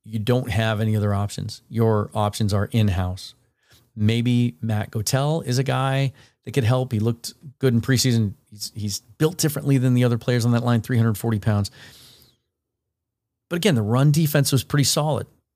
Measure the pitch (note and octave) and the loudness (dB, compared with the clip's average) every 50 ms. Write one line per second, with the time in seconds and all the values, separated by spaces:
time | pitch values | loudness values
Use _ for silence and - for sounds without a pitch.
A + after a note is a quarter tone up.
0 | - A2 A2 A2+ G2+ A2+ B2 B2+ B2+ A#2+ G2 A2 A2+ A2 A2 G2+ A2 A2 G#2+ G#2+ | -16 -8 -8 -6 0 0 0 0 0 -2 -2 -2 0 0 0 0 0 0 0 0
1 | G2+ G#2 G2+ G2+ G2+ G2+ - - G2 G#2+ - - _ - - A2 A2+ A2+ A2 G#2 | 0 0 -2 -2 -4 -4 -6 -8 -10 -10 -12 -14 _ -8 -2 0 2 2 2 2
2 | G#2 - - A2 G#2 G#2 G2+ - A2 G2+ G2+ G2+ G2+ - - A#2 G#2+ G#2 F2+ F#2 | 0 -2 -2 -2 -2 -2 0 -2 -2 0 0 0 -2 0 0 2 2 2 2 0
3 | F#2 F2+ F#2 F#2+ - - - _ _ _ _ _ _ _ _ _ _ _ - A2 | -2 -4 -4 -8 -12 -18 -20 _ _ _ _ _ _ _ _ _ _ _ -6 -2
4 | G#2+ G#2+ A2+ A#2 A#2 B2 B2 A#2+ A#2+ A#2+ A#2+ - - A2+ A2 G#2+ G2+ - - A2+ | 0 2 2 2 2 2 2 2 2 0 -2 -4 -6 -4 -4 -4 -4 -4 -6 -6
5 | G#2 - - C3 C#3 C#3+ D#3 E3 - - B2 B2+ C#3 C3 C3 B2+ C3 C3+ C3+ C3+ | -4 -2 -2 0 0 0 -2 -2 -2 -4 -2 -2 -2 -2 -2 -2 -2 -2 0 0
6 | C3+ C3 - - - _ _ _ - - A2 C#3+ A#2+ G#2 B2+ B2+ B2+ B2+ - G#2+ | -2 -2 -4 -8 -20 _ _ _ -14 -6 -4 -2 0 2 2 0 0 -2 -2 0
7 | A2 A#2 A#2 - - - - _ - D3 - - - C3 C3 A#2 - - C3+ A#2+ | 0 0 -2 -2 -6 -18 -18 _ -20 -20 -8 -2 0 2 2 2 2 2 0 2
8 | - C3 A#2+ A2+ A2 G2+ - _ _ _ - G#2+ - - - A2 G#2 G#2 F#2+ - | 2 2 2 2 0 -2 -4 _ _ _ -18 -16 -16 -14 -10 -8 -8 -8 -8 -8
9 | _ _ G#2+ - D#3 D#3 - - - D#3 D3+ - C#3+ C#3 C#3 C3 B2 C3 B2 B2 | _ _ -6 -2 -2 -2 -2 0 -2 -2 -2 -2 0 0 2 2 2 2 2 2
10 | B2 B2 A#2+ A2+ - - B2 A#2+ A2 A#2+ A#2+ A#2+ A#2+ A#2+ A#2+ A#2 A2 - B2+ A2+ | 2 2 0 0 -2 0 0 0 2 2 2 2 2 2 0 0 0 0 0 2
11 | A2+ A2+ G#2+ - - A#2 A2 G#2 - - G#2 G2+ G2+ - _ - - - - - | 2 2 0 -2 -2 -4 -2 -2 0 0 0 0 0 -2 _ -16 -20 -20 -20 -20
12 | - - - _ _ _ _ _ _ _ _ _ _ _ _ _ _ _ _ _ | -20 -20 -20 _ _ _ _ _ _ _ _ _ _ _ _ _ _ _ _ _
13 | _ _ _ _ _ _ _ _ _ - E3+ F3 E3 G#3+ D#3 A#2 G#2+ G2+ A#2 B2+ | _ _ _ _ _ _ _ _ _ -8 -6 -2 0 2 2 2 2 2 2 4
14 | C#3 D3+ D3 D#3+ E3 D3 - D3 C#3 - - B2+ - - - D3 C3+ - - D#3+ | 4 4 4 4 2 2 2 2 2 2 2 0 0 0 0 0 2 2 2 0
15 | D3 D#3 C#3+ A#2+ B2+ - _ _ _ _ _ | 0 0 0 -2 -4 -8 _ _ _ _ _